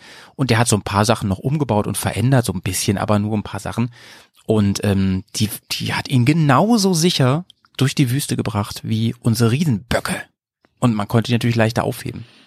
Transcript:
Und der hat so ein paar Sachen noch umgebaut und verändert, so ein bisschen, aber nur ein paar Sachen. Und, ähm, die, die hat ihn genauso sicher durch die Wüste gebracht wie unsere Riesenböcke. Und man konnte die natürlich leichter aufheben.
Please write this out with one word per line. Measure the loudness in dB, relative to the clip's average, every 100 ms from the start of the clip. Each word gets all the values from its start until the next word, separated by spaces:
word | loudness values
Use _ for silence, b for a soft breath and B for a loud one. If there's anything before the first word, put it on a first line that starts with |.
| B B B
Und | B 0
der | 2
hat | 2
so | 0
ein |
paar | 0 0
Sachen | 2 2 0
noch | -2
umgebaut | -2 -2 0 0 -2
und | -4
verändert, | -4 -2 2 2 2
so |
ein | -2
bisschen, | -4 -4 -2 0
aber | 2 0
nur | 0 -2
ein |
paar | -4 -8
Sachen. | -8 -4 -4 B B B B B -2
Und, | 2 2 0
ähm, | 0 2 2 0 -4 -4
die, | -4 -4 -10
die | -8 -4
hat | -4 0
ihn | 2
genauso | 2 2 4 4 4 2 2
sicher | 2 0 2 2 0 -4 _ _ -2
durch | -2
die | 2 0
Wüste | 0 -2 -4
gebracht | -2 -2 -4 -6
wie | -4 -2 -2 -2
unsere | 0 2 2
Riesenböcke. | 2 0 0 -2 -6 -4 -8 -10 _ _ _ _ -2
Und | 0
man | 0 0
konnte | 0 2
die |
natürlich | 0 0 2
leichter | 0 0
aufheben. | -4 -4 -8 -12 -14 b